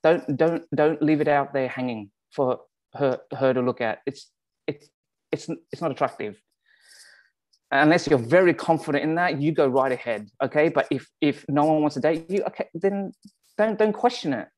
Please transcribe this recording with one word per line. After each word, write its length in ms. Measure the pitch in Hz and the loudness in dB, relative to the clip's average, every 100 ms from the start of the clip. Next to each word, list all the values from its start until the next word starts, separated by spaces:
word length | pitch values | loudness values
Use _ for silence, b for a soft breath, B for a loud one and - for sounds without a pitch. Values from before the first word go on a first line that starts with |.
Don't, 340 | 156 175 - 135 | 4 2 0 0
don't, 280 | 160 170 - | 0 0 -4
don't 260 | 143 151 156 | 0 2 2
leave 180 | 156 151 | 0 2
it 80 | 151 | 2
out 240 | 143 139 | 0 0
there 160 | 139 127 | -4 -4
hanging 420 | 131 127 110 101 _ _ | -4 -6 -6 -12 _ _
for 280 | - 127 123 _ _ _ | -4 -2 -2 _ _ _
her, 260 | - 139 123 _ | -4 -2 -2 _
her 200 | 135 135 | -2 0
to 80 | 127 | 2
look 200 | 123 120 | -2 -2
at. 180 | 117 - - | -4 -4 -8
It's, 240 | 139 - _ _ _ - | -10 -20 _ _ _ -10
it's, 220 | 139 _ _ _ _ _ | -10 _ _ _ _ _
it's, 180 | 156 - 160 _ | -10 -8 -12 _
it's 120 | - | -6
not 80 | 165 | -6
attractive. 500 | 131 135 - 107 98 _ _ b b b b b b b _ _ _ _ | -2 -4 -4 -12 -12 _ _ b b b b b b b _ _ _ _
Unless 360 | 139 151 170 - | 2 4 4 4
you're 120 | 143 | 0
very 360 | 113 175 180 | 4 4 4
confident 500 | 165 - 160 - 143 | 2 0 -2 0 -2
in 120 | 156 165 | -2 -2
that, 260 | 175 139 | -2 0
you 100 | 151 | -2
go 160 | 160 139 | 2 2
right 240 | 131 131 | 2 0
ahead, 380 | 127 120 107 107 _ | -2 -4 -8 -8 _
okay? 280 | 135 151 160 | -2 0 2
But 160 | 151 - | 0 0
if, 160 | 135 - _ | -4 -6 _
if 240 | 147 143 - | -2 -2 -2
no 160 | 143 151 | 0 2
one 160 | 156 | 2
wants 120 | 151 143 | 0 0
to 40 | |
date 300 | 147 165 165 | -2 -2 -4
you, 120 | 190 | -4
okay, 220 | - - - | -4 -6 -10
then 400 | 165 196 196 196 - - _ _ - | -2 -2 -2 -8 -12 -20 _ _ -2
don't, 200 | 220 208 | -2 2
don't 140 | 214 | 0
question 400 | 208 240 - 170 | 2 -2 0 -4
it. 160 | 123 - | -4 -6